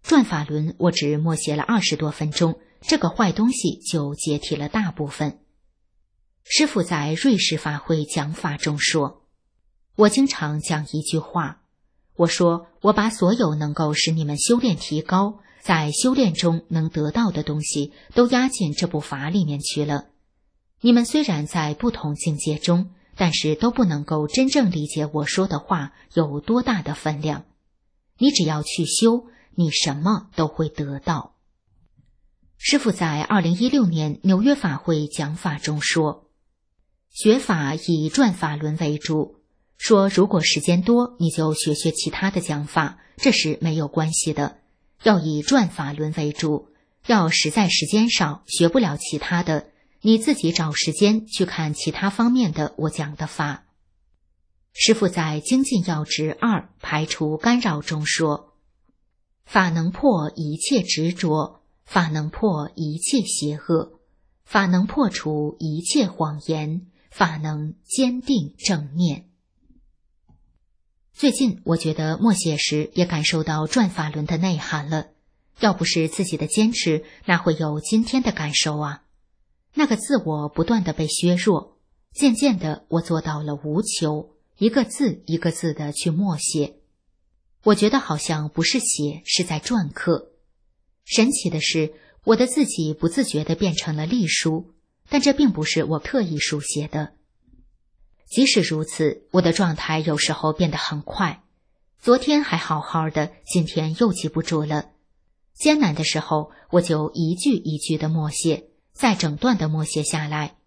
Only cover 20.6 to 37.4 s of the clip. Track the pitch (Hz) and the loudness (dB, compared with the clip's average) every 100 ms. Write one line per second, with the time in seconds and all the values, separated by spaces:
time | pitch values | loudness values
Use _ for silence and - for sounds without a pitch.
20.6 | _ _ 240 240 233 302 277 156 151 175 | _ _ 4 4 4 0 0 -2 -2 -4
21.6 | 151 151 240 - 151 147 170 147 - 151 | -4 -2 -4 -4 -8 -4 -4 -2 -4 -2
22.6 | - 175 190 - _ - 175 - 151 151 | 0 0 0 -10 _ -2 0 0 -2 0
23.6 | 233 240 202 147 147 156 151 - 262 294 | 0 2 0 0 -2 -2 0 2 2 4
24.6 | 214 165 151 156 147 151 147 - 190 147 | 2 0 -4 -4 -2 -2 -2 0 0 -2
25.6 | - 175 139 _ _ - 151 143 - 240 | -2 -2 -2 _ _ -2 0 -4 0 0
26.6 | 247 208 143 147 156 147 151 143 - _ | 2 -2 -4 -4 -4 -2 -4 -4 -10 _
27.6 | _ _ _ _ _ _ 269 277 160 151 | _ _ _ _ _ _ 2 4 0 0
28.6 | 147 - 156 - 226 240 - _ _ - | -4 -4 -2 4 4 2 -4 _ _ -2
29.6 | 165 - 160 139 175 208 - - 156 - | 0 0 -2 0 0 0 -2 -2 -2 0
30.6 | 156 - 143 139 175 156 - _ _ _ | -4 -4 -6 -6 -4 -4 -6 _ _ _
31.6 | _ _ _ _ _ _ _ _ _ _ | _ _ _ _ _ _ _ _ _ _
32.6 | - 285 233 175 165 151 - 202 170 180 | 0 2 2 0 -2 -2 2 2 2 2
33.6 | 247 277 196 160 156 - 190 190 240 277 | 2 4 2 2 -2 0 2 4 4 2
34.6 | 247 254 - 156 147 - 143 160 175 147 | 0 -2 -2 -2 -2 -4 -6 -4 -4 -4
35.6 | - 151 - 165 151 - _ _ _ _ | -4 -4 0 0 0 -2 _ _ _ _
36.6 | _ _ _ _ _ - 214 214 | _ _ _ _ _ 2 4 4